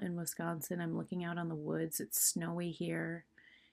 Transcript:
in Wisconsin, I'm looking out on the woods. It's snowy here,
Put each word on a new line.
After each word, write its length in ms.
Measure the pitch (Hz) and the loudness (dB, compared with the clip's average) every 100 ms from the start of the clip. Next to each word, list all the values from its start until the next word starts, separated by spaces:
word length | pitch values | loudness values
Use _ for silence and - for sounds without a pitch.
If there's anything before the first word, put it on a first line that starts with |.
in 140 | 185 175 | 0 0
Wisconsin, 680 | 165 - 170 160 - 175 | -2 -2 0 0 -2 0
I'm 160 | 170 165 | 0 0
looking 260 | 165 180 | 0 -2
out 140 | 170 170 | 0 0
on 100 | 165 | 0
the 60 | |
woods. 460 | 156 151 160 165 - | 0 0 2 2 -2
It's 200 | - - | -2 2
snowy 520 | - 175 165 170 175 | 4 4 0 0 -2
here, 520 | 160 170 165 165 165 - - - - - | -2 0 0 0 -4 -10 -20 -20 -20 -20